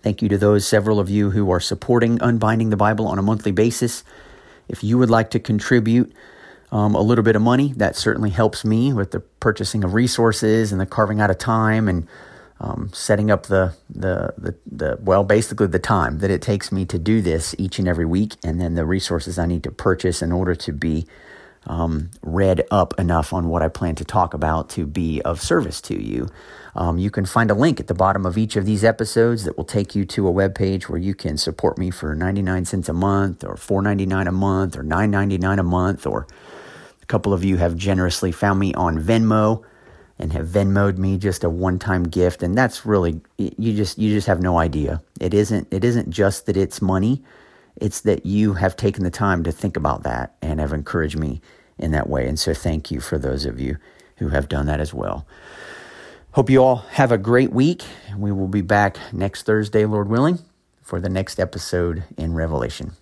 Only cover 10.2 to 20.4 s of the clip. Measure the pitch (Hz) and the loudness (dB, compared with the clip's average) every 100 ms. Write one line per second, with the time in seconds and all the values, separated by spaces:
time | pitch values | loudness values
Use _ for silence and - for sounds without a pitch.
10.2 | 113 104 110 110 107 95 95 - 107 107 | 2 2 2 2 2 -2 -2 0 0 2
11.2 | 104 92 - 113 110 110 107 87 80 - | 2 0 0 2 2 2 2 0 -4 -14
12.2 | - - - _ - - 98 - - 104 | -20 -20 -20 _ -8 -8 -8 -8 0 2
13.2 | 107 98 - 95 92 - _ - 92 90 | 4 0 2 2 2 -2 _ -6 -4 -2
14.2 | 50 - - - - - 76 - 98 95 | -6 -8 -10 -10 -16 -6 -6 -4 2 2
15.2 | 98 107 117 104 101 110 - 101 62 76 | 4 2 2 0 2 2 0 0 0 -2
16.2 | 98 92 - 101 - 95 90 90 85 110 | 0 0 0 -2 -2 -4 -2 -2 2 2
17.2 | 90 80 80 - 92 - 92 85 80 90 | 2 0 -2 -6 -6 -2 0 0 0 0
18.2 | 104 - 82 82 85 82 80 95 - 85 | 0 -4 -6 -2 -2 -2 0 -2 -2 -4
19.2 | 92 90 85 87 - - 98 87 92 82 | -4 -4 -2 -2 -4 -2 0 0 0 -2
20.2 | 80 87 | -2 0